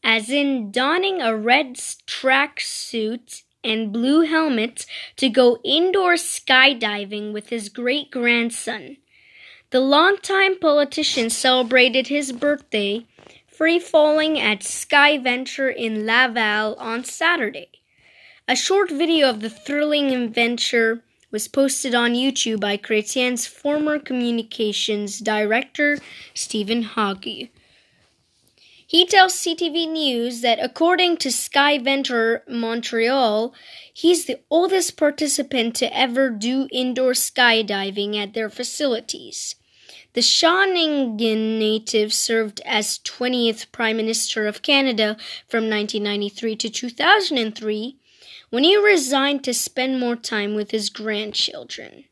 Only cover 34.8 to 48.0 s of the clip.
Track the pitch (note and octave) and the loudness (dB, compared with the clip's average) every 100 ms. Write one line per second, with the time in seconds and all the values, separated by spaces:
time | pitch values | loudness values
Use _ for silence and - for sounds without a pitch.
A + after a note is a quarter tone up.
34.8 | F4 - D4 D4 D4+ - C#4 C4 A#3 A#3 | 0 0 0 0 -2 -2 -2 -2 -2 -2
35.8 | B3 - B3+ A#3+ C4+ A3 A3+ C4 C4 B3+ | -4 0 0 2 0 0 -2 -2 -2 -2
36.8 | B3+ B3 B3+ B3+ - - A#3+ A3+ G#3 G3 | -2 0 0 2 -2 2 4 4 0 -4
37.8 | G3 G3 G3+ G#3 G3+ G#3+ A3 G#3+ A#3+ - | -6 -6 -6 -6 -6 -6 -8 -8 -10 -4
38.8 | D4 A#3 - - A2+ - - - _ _ | -2 -2 -6 -12 -12 -12 -12 -14 _ _
39.8 | _ - - - B3 - E4 F4+ G4 F4+ | _ -20 -8 0 2 4 4 4 2 2
40.8 | D#4+ D4 B3+ G#3+ A3+ A3 A3 A3 G#3+ A3 | 0 0 0 0 0 0 0 0 0 -2
41.8 | A3 A3 G#3+ - - A3+ A3 G#3 - A3 | 0 0 0 -2 0 0 -2 -6 -4 -2
42.8 | G#3 - - - B3 B3+ A#3 A3+ - - | -2 -6 -8 -6 -2 0 0 -2 -10 -4
43.8 | A3+ A3 A3 A3+ - - G#3+ G#3 - C#4 | -2 0 -2 -2 -4 -2 -4 -4 0 2
44.8 | C4+ A3 G#3+ A3 - - _ A#3 A3 G#3+ | 2 0 0 -2 -10 -18 _ -2 0 -2
45.8 | G#3 A3 G#3 G#3 G3+ - A3+ A3 A3+ A3 | -2 -4 -2 -2 -4 -6 -6 -4 -6 -6
46.8 | B3 A#3 D4+ G#4 F#4 C#4 A3 A3 G#3+ G#3+ | -10 0 4 4 4 -2 -2 -4 -6 -4
47.8 | A#3 C4+ | -6 -12